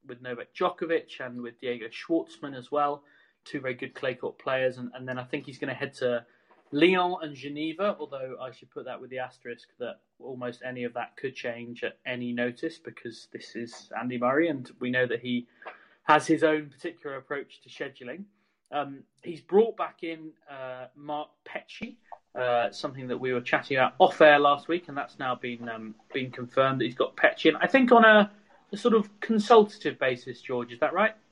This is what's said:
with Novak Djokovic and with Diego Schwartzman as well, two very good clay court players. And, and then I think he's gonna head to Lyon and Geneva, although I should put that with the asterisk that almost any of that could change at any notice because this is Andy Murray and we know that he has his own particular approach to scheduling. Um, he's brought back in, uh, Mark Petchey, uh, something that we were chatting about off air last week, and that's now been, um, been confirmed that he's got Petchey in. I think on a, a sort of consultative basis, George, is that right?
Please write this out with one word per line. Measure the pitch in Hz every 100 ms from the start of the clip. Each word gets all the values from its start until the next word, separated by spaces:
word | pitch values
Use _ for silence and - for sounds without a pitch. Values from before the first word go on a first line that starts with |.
| -
with | 123
Novak | 127 120 123 -
Djokovic | 180 180 165 165 151 -
and | 127 123
with | 120 117
Diego | 127 120 113
Schwartzman | - - 165 - - 143 135
as | 123
well, | 143 147 147 _ _ _ _
two | - 147
very | 131
good | 127 135
clay | - 131 127
court | - -
players. | - 131 131 123
And, | 123 131
and | 131
then | 127
I | 127
think | 147 135
he's | 127
gonna | 135
head | 127 139 -
to | 127 120 - _ _ _ _
Lyon | 143 175 185 180 180
and | 160 135
Geneva, | 139 147 160 160 - -
although | 151 135 131 120
I | 127
should | 117 117
put | 147 123
that | 110
with | 127
the | 127
asterisk | 127 _ 123 120 - _
that | 117 - _ _
almost | 120 127 123 120 127
any | 123 120
of | 120
that | 117 -
could | 135 -
change | 123 117 120 120
at | 113 - 135
any | 123 123
notice | 120 123 120 160 -
because | 120 - 120 113 -
this | 110 - 110
is | 120 - - 110
Andy | 123 123
Murray | 123 139 170
and | 139 123 -
we | 127
know | 127 123
that | 120
he | 123 123 - _ - - _ _
has | - 151 151
his | 156
own | 160 156 147
particular | - 175 170 147 135
approach | 131 143 - -
to | -
scheduling. | - 139 127 123 160 208 _ _ _ _
Um, | 143 139 139 - _
he's | - 156
brought | - 190 226 214
back | 160 -
in, | 165 160 160 _ -
uh, | 139 131 127 127
Mark | 147 147 147 151 _ -
Petchey, | - - - 226 - _ - _ -
uh, | 127 120 117
something | - 147 135 127
that | 123
we | 127
were | 123
chatting | 120 147 - 135
about | 127 -
off | 180 -
air | 151 147
last | 147 143 -
week, | 170 -
and | 139
that's | - -
now | 131 123
been, | 127 120 120
um, | 113 110 107 _
been | 135 131
confirmed | 127 120 - 135 131
that | 120
he's | 127
got | - -
Petchey | 147 - 160
in. | 156
I | 175
think | 269 247
on | 233
a, | 220 214 208 - _ _ _
a | 202
sort | 240
of | 220 202 -
consultative | - 220 208 233 214 - 151 123
basis, | 131 123 135 120
George, | - 123 120
is | 117
that | 147
right? | 170 214 - _